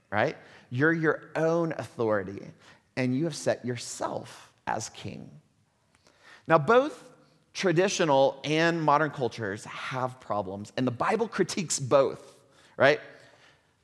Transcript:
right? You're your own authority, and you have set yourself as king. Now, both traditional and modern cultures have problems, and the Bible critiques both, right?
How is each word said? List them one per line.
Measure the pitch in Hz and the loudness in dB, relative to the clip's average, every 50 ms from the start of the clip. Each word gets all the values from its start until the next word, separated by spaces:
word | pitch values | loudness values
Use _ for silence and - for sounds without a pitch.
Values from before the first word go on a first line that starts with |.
| _ - | _ -6
right? | 98 107 120 160 - - - - - - - - | -2 0 0 0 -2 -6 -14 -20 -20 -20 -14 -6
You're | 123 123 147 160 165 | -2 2 2 2 2
your | 165 156 151 - - - - - | 2 2 0 0 -2 -4 -8 -4
own | 151 160 165 165 170 165 160 - | -2 0 2 2 0 0 -2 -4
authority, | - 117 - - 123 117 110 107 101 92 95 101 - - - - _ - - - _ _ _ - | -6 -10 -10 -6 -2 0 0 0 0 -2 -4 -10 -12 -14 -16 -18 _ -20 -20 -20 _ _ _ -4
and | 131 127 127 127 | -2 0 0 0
you | 135 165 | 0 -2
have | 165 147 | -2 -4
set | - - 123 107 - | -4 -2 -2 -2 -2
yourself | - 120 123 117 - - - - - - - 117 120 - - - - - _ _ - | -4 -6 -6 -6 -8 -12 -10 -8 -6 -6 -6 -8 -10 -12 -18 -20 -20 -20 _ _ -6
as | - - 113 113 - | -4 -4 -4 -6 -8
king. | - - - 101 64 - - - - - _ _ _ _ _ _ _ _ _ _ _ _ _ _ _ _ _ - - - _ | -12 -12 -14 -12 -12 -14 -16 -18 -20 -20 _ _ _ _ _ _ _ _ _ _ _ _ _ _ _ _ _ -20 -20 -10 _
Now, | - 165 | 4 4
both | 165 139 190 233 254 277 311 - - - - - _ _ _ _ _ _ _ | 4 6 6 4 4 4 2 -2 -12 -20 -20 -20 _ _ _ _ _ _ _
traditional | - - - 185 160 165 190 208 - - 175 151 139 135 139 131 - - - | -6 -2 0 2 2 2 2 2 2 0 2 4 4 6 4 4 2 -2 -4
and | 143 156 156 165 170 170 165 | -2 0 2 2 2 2 2
modern | 156 151 143 147 156 147 | 2 2 4 4 2 0
cultures | - 143 127 110 - 117 113 98 101 107 - | -2 -4 -4 -4 -4 -4 -6 -6 -6 -8 -10
have | - - - - - 131 127 127 123 123 - | -12 -14 -12 -10 -8 -6 -4 -4 -4 -6 -8
problems, | - - 104 104 98 92 98 101 104 - - - | -8 -4 -4 -4 -4 -4 -8 -10 -12 -12 -8 -4
and | 127 | -4
the | 127 | -4
Bible | 120 - 160 175 202 208 226 208 | -2 -2 -2 0 0 0 -2 -2
critiques | - - 180 - - 214 165 143 - - | -2 -2 -2 -2 -2 -6 -4 -4 -4 -4
both, | 139 113 151 139 135 95 - - - - - _ _ _ _ _ _ _ _ - | 0 4 4 4 4 2 -2 -6 -12 -20 -20 _ _ _ _ _ _ _ _ 4
right? | 123 143 151 - - - - - - - _ _ _ _ _ _ _ _ _ _ | 6 6 6 4 -2 -10 -20 -20 -20 -20 _ _ _ _ _ _ _ _ _ _